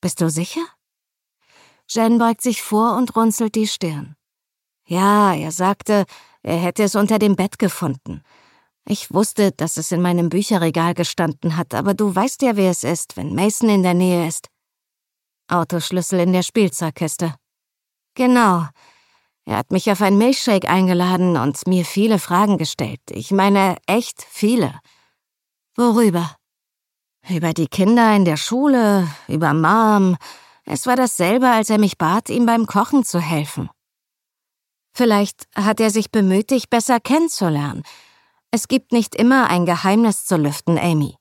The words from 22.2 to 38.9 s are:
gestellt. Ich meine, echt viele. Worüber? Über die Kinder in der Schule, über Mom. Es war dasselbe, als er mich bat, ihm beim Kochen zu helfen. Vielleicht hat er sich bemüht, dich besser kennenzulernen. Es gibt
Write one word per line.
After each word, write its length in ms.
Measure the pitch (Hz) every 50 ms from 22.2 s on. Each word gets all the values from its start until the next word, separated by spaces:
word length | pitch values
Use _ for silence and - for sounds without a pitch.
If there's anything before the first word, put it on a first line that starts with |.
| - - 175 180 208 208 202
gestellt. 440 | - 160 - - - 135 - 123 123 _ -
Ich 200 | - - 117 -
meine, 460 | 196 196 190 202 196 202 196 190 180 - _
echt 400 | - 190 226 240 - - - - -
viele. 460 | - - - 208 240 240 185 117 - 113 _ _ _ _ _ _ _ _ _ _ _ _ _ _ _ _ _ _ _
Worüber? 600 | - 240 240 220 233 233 208 170 175 170 156 - _ _ _ _ _ _ _ _ _ _ _ _ _ _ _ _ _ _ -
Über 240 | 185 165 160 165 160
die 160 | - 160 139
Kinder 480 | - - 190 196 233 240 233 220 214
in 80 | 202 190
der 120 | 175 156
Schule, 720 | 147 - - 220 247 277 294 269 247 226 208 202 196 180 160 147 - - -
über 240 | - 156 165 151 147
Mom. 640 | 160 160 160 196 226 226 220 214 202 190 185 180 - - - - - _ _ _ _ _
Es 220 | - - - -
war 100 | 254 247
dasselbe, 520 | 247 254 240 - - - 180 208 254 254 254
als 200 | 240 220 214 -
er 100 | 220 214
mich 200 | 214 196 - _
bat, 320 | 170 156 180 220 - -
ihm 160 | 214 240 240
beim 200 | 233 233 233 226
Kochen 380 | - - 202 - - - 277 240
zu 160 | - - 175
helfen. 500 | 170 151 170 151 151 147 - - 131 127 _ _ _ _ _ _ _ _ _ _ _ _ _ _ _ _ _ _ _ _ _ _ _ _ _
Vielleicht 540 | - 254 233 214 202 208 196 - _ - _ _
hat 260 | - 202 208 214 -
er 100 | 226 220
sich 200 | 202 220 202 -
bemüht, 400 | - 226 196 190 185 196 214 -
dich 180 | 277 247 - _
besser 320 | - 233 220 - 254 233
kennenzulernen. 840 | _ - 262 311 339 320 - - 202 170 156 143 143 143 - - 151 - - - _ _ _ _ _ _ _ _ _ _
Es 180 | - 226 - -
gibt 240 | - 262 - _